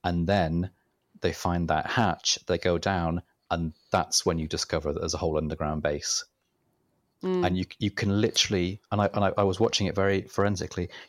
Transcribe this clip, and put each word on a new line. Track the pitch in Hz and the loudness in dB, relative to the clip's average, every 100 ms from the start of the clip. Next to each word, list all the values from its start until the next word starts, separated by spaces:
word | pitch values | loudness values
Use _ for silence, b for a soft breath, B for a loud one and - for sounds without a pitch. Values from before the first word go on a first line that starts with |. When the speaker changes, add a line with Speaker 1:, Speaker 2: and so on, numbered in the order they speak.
Speaker 1:
and | 90 85 85 | -2 0 2
then | 98 80 85 92 _ _ _ _ - | 2 2 0 -2 _ _ _ _ -4
they | 90 | -4
find | - 90 87 82 | -2 -2 0 2
that | 78 - | 0 0
hatch. | - 104 - - - - | 2 2 0 -2 -4 0
They | 87 | 0
go | 92 85 | 2 0
down, | 101 92 82 82 - _ _ | 0 0 0 -2 -6 _ _
and | 85 80 - _ | -2 -2 -6 _
that's | 95 80 - 92 | 0 2 0 0
when | 82 | -2
you | 78 | -2
discover | - - 82 76 | -6 -2 -2 -2
that | 73 | -4
there's | 85 | -4
a | 82 | -2
whole | 87 78 | 0 0
underground | 78 78 76 78 | -2 -4 -4 -2
base. | 76 73 - - - _ _ _ _ _ _ _ _ _ | -2 -4 -4 -6 -6 _ _ _ _ _ _ _ _ _
Speaker 2:
Mm. | - 185 175 | -2 0 2
Speaker 1:
And | 92 | 0
you, | 87 - | -4 -2
you | 101 | -4
can | - 104 101 | -2 0 2
literally, | 113 - - 98 87 107 _ | 2 2 0 2 0 -4 _
and | 104 | 0
I, | 101 | 2
and | 104 98 | 2 0
I, | - | 2
I | |
was | 101 90 | 2 4
watching | 113 - 95 | 2 2 -2
it | 98 | 0
very | 98 98 | 2 0
forensically. | - - 101 101 - - 87 B | -2 0 0 0 -4 -6 -6 B